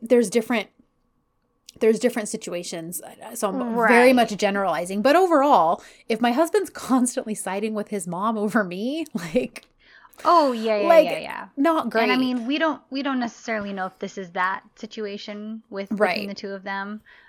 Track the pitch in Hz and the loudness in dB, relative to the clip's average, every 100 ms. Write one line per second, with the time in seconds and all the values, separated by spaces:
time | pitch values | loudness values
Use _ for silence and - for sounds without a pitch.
0 | 226 240 214 226 220 240 190 _ _ _ | 2 4 4 0 0 -4 -4 _ _ _
1 | _ _ _ _ _ _ - - 220 220 | _ _ _ _ _ _ -20 0 2 4
2 | 240 233 208 214 - 175 175 175 165 180 | 2 -2 -6 -8 -8 -8 -8 -8 -8 -10
3 | - - - 240 208 262 240 226 226 240 | -14 -18 -16 -6 -4 -2 -2 0 4 6
4 | 247 254 226 202 202 196 190 156 175 202 | 8 6 2 0 -2 0 -2 -2 -4 0
5 | 226 320 370 311 285 226 160 - - - | 4 4 4 4 6 6 4 0 -4 -20
6 | _ 226 240 240 311 415 359 - - 254 | _ 0 0 2 2 2 -2 -8 0 2
7 | 247 - 220 214 - 190 220 214 208 208 | 2 -2 -6 -6 -6 -4 -4 -4 -4 -6
8 | 175 175 214 220 208 226 190 180 233 311 | -6 -4 -2 -2 0 0 -2 -4 -6 -6
9 | 311 208 170 247 240 - - _ _ - | -6 -8 -2 -2 -2 -10 -20 _ _ -20
10 | - - - 339 285 233 220 214 330 330 | -20 -4 4 6 4 0 -2 0 6 6
11 | - 160 - - 196 - 302 311 233 226 | 6 0 -8 -12 -12 0 2 2 0 0
12 | 233 254 254 247 226 302 320 262 _ 269 | 2 2 0 -2 -4 -2 -2 -2 _ -6
13 | 277 254 233 - - 220 202 196 185 - | -4 -2 -4 -8 -8 -6 -6 -6 -8 -8
14 | 196 - 185 180 185 202 - _ 208 - | -10 -10 -10 -2 -2 -2 -10 _ -16 -10
15 | 208 202 - 208 214 220 - 196 196 202 | -10 -10 -12 -12 -12 -14 -12 -10 -6 0
16 | 202 175 202 196 196 196 196 196 196 214 | 0 0 -6 -10 -12 -12 -8 -8 -8 -12
17 | - - | -16 -20